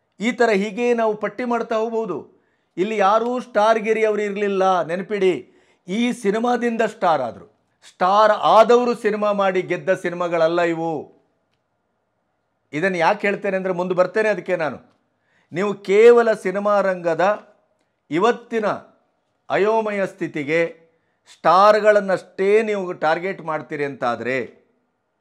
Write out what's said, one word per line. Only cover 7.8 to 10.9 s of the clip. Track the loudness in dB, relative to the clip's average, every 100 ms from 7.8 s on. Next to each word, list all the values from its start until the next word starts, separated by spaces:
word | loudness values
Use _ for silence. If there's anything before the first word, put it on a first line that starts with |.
| -16
ಸ್ಟಾರ್ | -4 0 4 4
ಆದವರು | 4 4 6 6 6 2 -2
ಸಿನಿಮಾ | -2 -2 -2
ಮಾಡಿ | 0 0 0
ಗೆದ್ದ | -4 -4 -2
ಸಿನಿಮಾಗಳಲ್ಲ | -2 -2 -4 -4 0 0 2
ಇವು. | 0 -2 -4